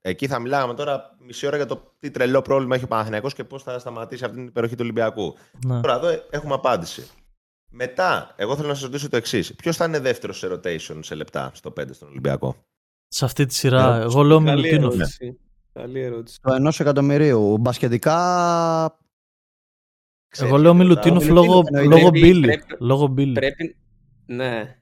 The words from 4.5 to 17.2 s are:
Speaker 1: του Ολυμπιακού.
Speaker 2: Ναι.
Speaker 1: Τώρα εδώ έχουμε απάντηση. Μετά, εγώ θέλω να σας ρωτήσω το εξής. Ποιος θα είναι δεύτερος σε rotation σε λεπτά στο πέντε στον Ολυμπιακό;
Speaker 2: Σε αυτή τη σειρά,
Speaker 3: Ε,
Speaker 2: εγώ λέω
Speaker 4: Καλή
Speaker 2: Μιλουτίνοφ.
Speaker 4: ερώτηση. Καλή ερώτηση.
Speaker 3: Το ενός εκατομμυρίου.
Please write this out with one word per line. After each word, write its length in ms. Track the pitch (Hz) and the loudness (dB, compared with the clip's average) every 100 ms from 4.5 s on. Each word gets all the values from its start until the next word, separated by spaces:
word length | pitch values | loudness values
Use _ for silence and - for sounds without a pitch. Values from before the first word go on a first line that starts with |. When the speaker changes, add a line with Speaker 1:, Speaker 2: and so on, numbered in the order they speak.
| 120 117 | -6 -6
Speaker 1:
του 60 | 120 | -6
Ολυμπιακού. 540 | 120 113 110 107 90 - _ - 127 | -6 -2 -4 -4 -10 -10 _ -10 -6
Speaker 2:
Ναι. 140 | 123 | -4
Speaker 1:
Τώρα 140 | 135 | -2
εδώ 140 | 123 170 156 - | -2 -2 -4 -6
έχουμε 240 | 147 147 | -12 -6
απάντηση. 540 | 135 131 110 82 - 64 _ _ _ _ _ _ | -4 -2 -2 -6 -16 -20 _ _ _ _ _ _
Μετά, 640 | 120 127 127 185 110 - - | -12 -10 -4 -2 -2 -6 -10
εγώ 200 | 104 143 | -6 -6
θέλω 120 | 147 | -6
να 60 | |
σας 80 | 139 | -8
ρωτήσω 260 | 135 139 143 | -8 -10 -4
το 80 | 123 | -6
εξής. 380 | - 113 87 | -4 -4 -6
Ποιος 220 | - 170 160 | -8 -8 -4
θα 80 | |
είναι 140 | 165 156 | -4 -2
δεύτερος 380 | 131 120 101 95 | -4 -4 -8 -10
σε 100 | 95 | -10
rotation 460 | 87 90 82 - 78 | -8 -8 -10 -10 -16
σε 140 | 80 | -14
λεπτά 360 | 78 76 76 67 | -14 -10 -10 -12
στο 160 | - 76 | -14 -16
πέντε 220 | 71 67 | -12 -14
στον 160 | 65 73 | -14 -20
Ολυμπιακό; 480 | 69 67 69 65 - _ _ _ _ _ | -8 -6 -4 -6 -10 _ _ _ _ _
Speaker 2:
Σε 160 | - | -6
αυτή 220 | 131 - 139 | -6 -2 -4
τη 80 | |
σειρά, 420 | - 135 131 131 117 | -2 0 2 2 2
Speaker 3:
Ε, 40 | |
Speaker 2:
εγώ 200 | 113 131 | 0 2
λέω 200 | 143 156 | 6 6
Speaker 4:
Καλή 80 | 156 143 | 6 2
Speaker 2:
Μιλουτίνοφ. 340 | 160 151 135 | 2 2 2
Speaker 4:
ερώτηση. 460 | 120 76 - 123 127 _ _ _ | 0 -4 -6 -16 -16 _ _ _
Καλή 280 | - 123 131 | -18 -12 -8
ερώτηση. 380 | 127 117 117 - | -8 -8 -12 -8
Speaker 3:
Το 100 | 131 | -2
ενός 260 | 131 143 160 | 0 0 0
εκατομμυρίου. 760 | 147 139 139 143 | 0 2 2 4